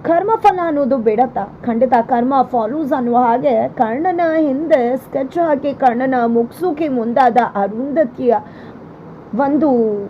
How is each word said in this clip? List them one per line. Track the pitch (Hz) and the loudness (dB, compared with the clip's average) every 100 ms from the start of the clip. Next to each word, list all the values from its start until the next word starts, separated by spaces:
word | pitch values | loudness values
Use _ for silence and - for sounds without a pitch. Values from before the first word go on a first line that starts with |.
ಕರ್ಮಫಲ | - 339 392 440 427 370 | 0 0 2 2 2 2
ಅನ್ನೋದು | 339 294 277 269 | -2 0 0 2
ಬಿಡತ್ತ? | 220 214 247 - | 0 2 0 0
ಖಂಡಿತ | 196 - - 233 240 240 | -8 -8 -4 0 2 2
ಕರ್ಮ | 226 247 240 269 | 2 0 2 0
ಫಾಲೋಸ್ | 254 247 220 294 294 | 0 0 -2 -4 -2
ಅನ್ನುವ | 285 240 240 | -2 0 2
ಹಾಗೆ | 247 240 294 226 240 | 2 2 2 2 0
ಕರ್ಣನ | - 220 233 349 349 339 320 | -2 -2 0 -2 0 0 2
ಹಿಂದೆ | 302 262 320 294 240 262 | 0 0 2 2 2 -2
ಸ್ಕೆಚ್ | - 277 269 330 | -4 -6 -4 -2
ಹಾಕಿ | 339 285 285 | 0 0 -2
ಕರ್ಣನ | 269 269 233 262 262 233 | 0 0 2 0 0 2
ಮುಗ್ಸೋಕೆ | 233 233 - 359 294 320 | 2 0 -2 -4 -2 -2
ಮುಂದಾದ | 254 226 240 254 240 226 208 | -2 -2 2 4 4 0 -2
ಅರುಂಧತಿಯ | 196 220 269 285 277 - 254 214 214 - - - - - - - - 202 | -4 -4 -4 0 0 0 0 0 -2 -18 -20 -20 -20 -20 -20 -20 -10 -2
ಒಂದು | 277 285 294 247 220 208 202 | 0 2 2 2 0 -2 -8